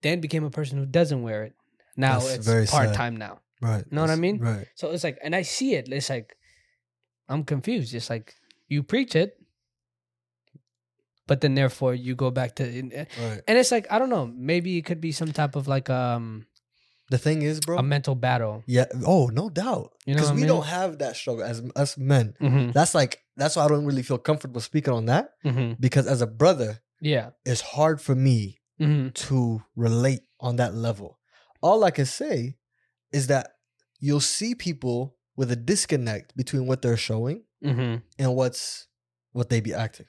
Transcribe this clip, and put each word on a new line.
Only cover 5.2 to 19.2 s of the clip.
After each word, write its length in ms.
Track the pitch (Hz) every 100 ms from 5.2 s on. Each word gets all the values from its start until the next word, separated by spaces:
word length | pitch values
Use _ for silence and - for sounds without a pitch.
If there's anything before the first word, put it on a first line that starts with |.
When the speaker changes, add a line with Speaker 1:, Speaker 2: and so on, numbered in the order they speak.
Speaker 1:
and 120 | 151
I 80 | 175
see 320 | 180 - 262
it. 140 | 185 120
It's 180 | 135 131
like, 260 | 131 113 - _ _ _ _ _ _ _ _ _
I'm 140 | 139
confused. 480 | 147 143 160 233 120
It's 140 | 120 -
like, 260 | 113 110 _ _ _ _
you 140 | 147
preach 340 | 139 226 262 156
it, 200 | 196 - _ _ _ _ _ _ _ _ _ _ _ _ _ _ _ _ _ _ -
but 140 | 139
then 140 | 147
therefore 400 | 135 135 - 131
you 200 | 123 123
go 160 | 127 131
back 240 | 127 123 -
to, 80 |
and, 280 | 127 120 131
Speaker 2:
Right. 500 | 123 127 - 117 107 -
Speaker 1:
and 120 | 226
it's 120 | 254
like, 160 | 233 202
I 80 | 214
don't 100 | 262
know, 160 | 226 123
maybe 440 | 123 127 175 175 175
it 40 |
could 180 | 156 170
be 120 | 165
some 200 | 147 160
type 240 | 147 151 139
of, 120 | 139
like, 220 | 135 131
um, 560 | 127 123 120 113 110 107 _ _ _ _ _ _
Speaker 2:
The 80 | 131
thing 240 | 151 156
is, 180 | 147 156
bro. 180 | 151 170
Speaker 1:
a 40 |
mental 320 | 135 143 135
battle. 480 | 131 123 123 110 107 -
Speaker 2:
Yeah. 200 | 123 123 127
Oh, 220 | 135 185